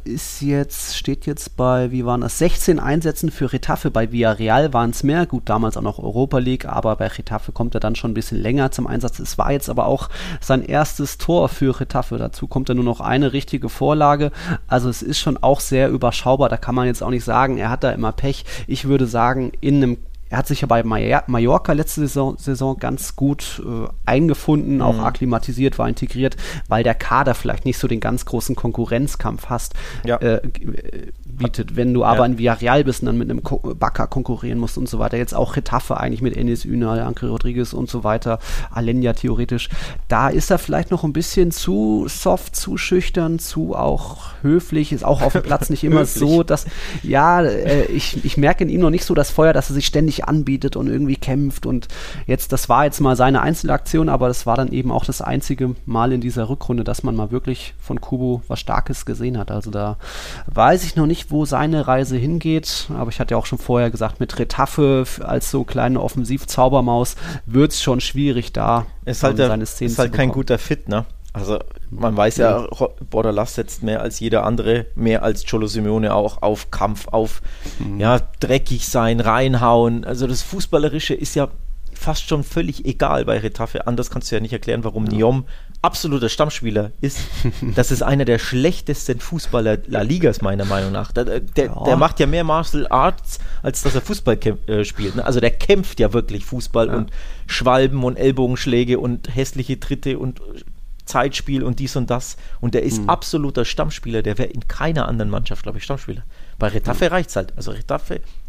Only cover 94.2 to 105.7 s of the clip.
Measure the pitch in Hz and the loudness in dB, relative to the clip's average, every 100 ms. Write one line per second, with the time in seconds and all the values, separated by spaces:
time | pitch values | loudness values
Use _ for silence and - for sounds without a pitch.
94.2 | - 104 113 101 - 107 101 - 101 98 | 0 2 0 -2 -2 0 -2 -2 -4 -2
95.2 | - 123 117 - - 202 180 - 107 117 | 0 2 4 4 4 4 2 2 2 2
96.2 | - 101 - 123 - - 113 113 110 - | 0 -2 -4 -4 0 2 2 0 -2 -4
97.2 | - - - - 120 131 135 135 127 123 | -6 -8 -6 0 4 6 4 2 0 2
98.2 | 135 131 127 127 - 120 123 123 123 120 | 2 2 2 0 0 2 2 2 0 -2
99.2 | - 127 131 135 127 131 - 139 - 131 | -4 -4 -2 -4 -4 -4 -4 -4 -2 -4
100.2 | 131 123 - - - - - - - 127 | -4 -6 -10 -12 -12 -12 -12 -12 -4 0
101.2 | 135 - - 135 123 123 131 139 120 123 | 0 -2 -2 -2 0 -2 -2 -2 0 -2
102.2 | - - - - 123 117 - 110 104 175 | -4 -10 -8 -4 0 0 0 0 0 0
103.2 | - 156 143 131 113 - 156 - 120 113 | 0 -2 0 0 -2 0 -2 -4 -4 -2
104.2 | 101 104 123 - - - 156 160 - 117 | 0 0 0 -2 -2 -2 0 0 0 0
105.2 | 107 104 - - - | 0 0 0 -2 -2